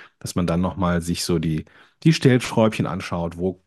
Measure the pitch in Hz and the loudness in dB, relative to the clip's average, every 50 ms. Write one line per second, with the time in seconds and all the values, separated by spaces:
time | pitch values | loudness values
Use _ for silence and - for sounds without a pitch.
0 | - - _ _ - - - 90 87 82 82 87 92 90 76 85 90 87 87 85 | -20 -20 _ _ -12 -6 -4 -2 -2 0 0 0 0 -2 -2 -2 0 0 0 0
1 | 82 85 85 - - - 90 85 82 82 78 78 - - _ - - _ _ _ | -2 -2 -4 -4 -2 -2 -2 -2 0 -2 -4 -4 -6 -10 _ -20 -20 _ _ _
2 | - 160 160 - - 135 123 123 - - - 117 110 110 - - 92 57 78 95 | 2 2 4 6 6 4 4 4 2 0 2 2 2 4 2 0 -2 -4 -4 -6
3 | 92 - 98 87 85 82 85 85 90 95 90 - _ | -6 -6 -4 -4 -4 -4 -4 -4 -4 -4 -4 -6 _